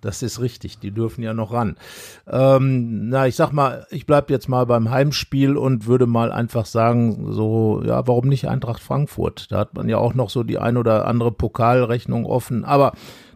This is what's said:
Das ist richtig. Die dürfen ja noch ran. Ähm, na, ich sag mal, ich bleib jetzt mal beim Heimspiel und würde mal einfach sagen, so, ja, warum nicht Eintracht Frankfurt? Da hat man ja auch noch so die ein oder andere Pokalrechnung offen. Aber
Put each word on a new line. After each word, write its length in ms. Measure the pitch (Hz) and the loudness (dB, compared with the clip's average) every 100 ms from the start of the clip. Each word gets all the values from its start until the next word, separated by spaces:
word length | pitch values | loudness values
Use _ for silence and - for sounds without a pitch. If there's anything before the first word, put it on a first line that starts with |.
Das 220 | 101 - | -10 -8
ist 180 | 117 - | -8 -4
richtig. 380 | 123 - 95 - | -4 -6 -14 -12
Die 100 | 98 | -8
dürfen 320 | 104 113 117 | -4 -4 -4
ja 140 | 113 113 | -6 -4
noch 180 | 107 | -4
ran. 220 | 120 107 - - - - - - | -2 -2 -4 -14 -20 -20 -20 -6
Ähm, 800 | - 135 135 135 131 117 110 110 | 2 6 6 4 0 -2 -4 -2
na, 180 | 131 131 | 0 2
ich 80 | 120 | 2
sag 160 | 160 | 0
mal, 340 | 143 135 123 - | 2 0 -2 -10
ich 160 | 143 - | -6 2
bleib 240 | 147 143 | 2 2
jetzt 180 | 135 - | -2 0
mal 160 | 127 120 | 0 2
beim 240 | 120 113 | 2 2
Heimspiel 640 | 131 143 - - 139 139 143 | 2 0 -2 -2 2 2 2
und 300 | 131 127 107 | 0 0 2
würde 220 | 127 120 | 4 4
mal 240 | 117 117 | 2 0
einfach 340 | 92 117 120 104 | -2 -4 -4 -2
sagen, 640 | 117 117 120 117 98 104 | 2 2 4 2 0 -4
so, 520 | 104 110 113 110 107 110 | -2 0 2 2 2 0
ja, 220 | 120 127 | 0 2
warum 200 | 120 131 | 2 2
nicht 220 | 139 - | 0 -2
Eintracht 320 | 135 117 117 | -4 -4 -8
Frankfurt? 720 | - 131 143 - - - - | -6 -4 -4 -4 -6 -6 -6
Da 80 | 107 | -4
hat 160 | 107 - | -4 -4
man 120 | 110 | -2
ja 120 | 107 | 0
auch 160 | 117 127 | 0 0
noch 160 | 113 | -2
so 100 | 123 | -4
die 160 | 113 - | -4 -2
ein 200 | 117 123 | 0 0
oder 280 | 113 110 - | 2 2 2
andere 260 | 120 117 | 0 0
Pokalrechnung 920 | 113 113 - 117 127 120 120 - 117 - | -2 -4 0 2 2 2 -2 -2 -4 -2
offen. 400 | 123 - 117 - | -4 -2 -4 0
Aber 280 | 143 143 - - - - | 2 2 -2 -14 -20 -20